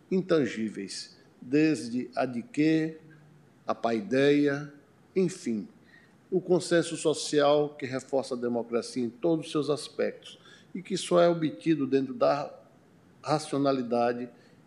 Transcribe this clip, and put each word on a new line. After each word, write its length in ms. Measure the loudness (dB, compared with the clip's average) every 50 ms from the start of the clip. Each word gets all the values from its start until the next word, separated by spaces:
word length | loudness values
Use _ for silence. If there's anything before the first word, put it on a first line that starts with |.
| _ _
intangíveis, 1040 | -2 0 2 2 2 2 2 2 0 -4 -4 -6 -4 -8 -10 -10 -10 -14 -14 -16 -18 -20 -20 -20 _ _
desde 680 | -10 0 2 2 4 4 2 0 -4 -6 -6 -6 -6 -6 -4
a 100 | -4 -4
diquê, 720 | -2 -4 -8 -10 -8 -2 0 2 2 2 2 0 -2 -6 -10 -18 -20 -20 -20 -20 -20 -20 -20 _ _ _ _ _
a 80 | -8 -8
paideia, 960 | -2 -2 0 0 0 -2 0 2 4 6 6 6 4 4 2 0 -2 -6 -12 -16 -20 -20 _ _ _ _ _ _
enfim, 520 | 0 0 0 -2 -4 -6 -4 -4 -4 -6 -10 -14 -20 -20 _ -20 -20 _ _ _ _ _ _
o 100 | -2 -2
consenso 560 | 2 2 0 0 2 2 2 2 2 0 -4
social 800 | -4 -2 -2 -2 -2 -4 0 2 4 6 6 6 4 2 0 -4 -8
que 60 | -10
reforça 500 | -6 -6 -6 -6 -2 -2 -2 -2 -2 -6
a 20 | -4
democracia 680 | -4 -2 -2 -2 -4 -2 -2 -4 -4 -4 -6 -4 -4
em 60 | -4
todos 360 | -6 -4 -2 0 0 0 -2
os 60 | -4
seus 180 | -4 -4 0 0
aspectos 680 | -2 -4 -4 -10 -6 -4 -4 -4 -4 -8 -16 -20 -20 -20 -20 -20 -20 -20 -20 _ _
e 60 | -12
que 160 | -8 -6 -6 -6
só 240 | -2 0 4 4
é 60 | 6 4
obtido 600 | 4 2 0 -4 -4 -2 0 0 2 2 2 0
dentro 260 | 2 0 0 0 -2
da 400 | 0 2 2 2 0 -2 -8 -12 -18 -20 -20 _ _ _ _ _ _ _ _ _ _
racionalidade 1080 | -4 -2 -2 -2 -2 -2 -2 0 2 2 2 0 0 0 0 2 2 2 0 -2 -6 -10 -12 -20 -20 -20 -20 -20 _